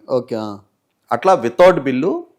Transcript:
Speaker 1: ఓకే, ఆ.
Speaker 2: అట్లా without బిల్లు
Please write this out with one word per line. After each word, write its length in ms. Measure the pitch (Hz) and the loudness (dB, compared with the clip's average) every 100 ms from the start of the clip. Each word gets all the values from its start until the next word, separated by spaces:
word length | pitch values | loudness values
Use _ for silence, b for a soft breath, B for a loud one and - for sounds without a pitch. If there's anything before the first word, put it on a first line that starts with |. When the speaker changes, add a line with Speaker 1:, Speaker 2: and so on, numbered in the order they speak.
| - | -8
Speaker 1:
ఓకే, 260 | 127 - 113 | -6 -6 -10
ఆ. 240 | 107 101 _ _ _ _ _ | -10 -14 _ _ _ _ _
Speaker 2:
అట్లా 300 | 113 190 175 | -2 0 0
without 360 | 117 - 180 170 | 0 4 4 4
బిల్లు 460 | 135 127 170 330 - | -2 -4 -4 -6 -10